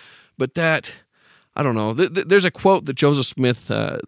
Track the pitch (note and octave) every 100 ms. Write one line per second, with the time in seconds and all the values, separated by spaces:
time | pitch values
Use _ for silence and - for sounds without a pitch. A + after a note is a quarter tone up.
0 | - - _ - C3 E3+ E3 D#3 - -
1 | _ _ _ _ _ - C#3+ A2 G#2+ A#2
2 | F#3 F3+ D#3 G3 F#3 - F#3+ F#3+ C#3 B2+
3 | C#3+ C#3+ B2 - B2 A#2+ - G#2+ G#2+ -